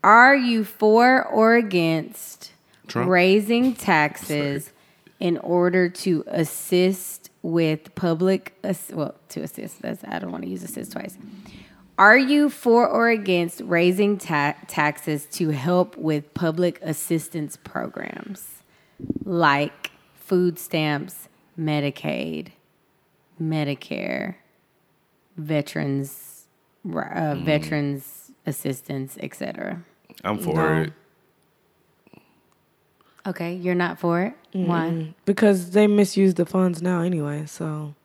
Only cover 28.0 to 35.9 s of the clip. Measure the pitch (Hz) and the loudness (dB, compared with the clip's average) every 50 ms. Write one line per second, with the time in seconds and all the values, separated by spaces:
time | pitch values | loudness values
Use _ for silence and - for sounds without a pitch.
28 | - - - - - - - _ _ 165 139 - - 139 131 - - - 143 135 | -10 -16 -20 -20 -20 -20 -20 _ _ -8 -8 -6 -6 -6 -6 -6 -8 -8 -8 -8
29 | 135 135 - - - - - - - - - - - - - 175 170 _ _ _ | -8 -10 -12 -12 -12 -12 -10 -10 -10 -10 -8 -10 -8 -10 -10 -10 -14 _ _ _
30 | _ _ - - - 95 107 104 - 82 76 80 78 78 78 80 80 76 - _ | _ _ -20 -8 -6 -6 -4 -4 -4 -2 0 0 0 2 2 0 -2 -4 -6 _
31 | _ _ _ _ _ _ _ _ _ _ _ _ _ _ _ _ _ _ _ _ | _ _ _ _ _ _ _ _ _ _ _ _ _ _ _ _ _ _ _ _
32 | _ _ - - _ _ _ _ _ _ _ _ _ _ _ _ _ _ _ _ | _ _ -20 -20 _ _ _ _ _ _ _ _ _ _ _ _ _ _ _ _
33 | _ _ _ - _ 196 185 - 170 170 175 185 175 180 180 180 175 170 170 - | _ _ _ -12 _ -10 -8 -6 -6 -8 -8 -4 -4 -2 0 0 -2 -2 -4 -4
34 | - 170 170 175 185 226 269 _ _ _ - 190 185 180 175 170 160 165 165 165 | -2 0 0 0 -2 -4 -6 _ _ _ -6 -4 -2 0 0 0 0 -2 -4 -4
35 | 160 156 - _ _ - 196 - 226 208 196 185 175 175 180 208 214 208 | -6 -8 -12 _ _ -2 0 4 4 4 4 2 -2 0 2 4 4 6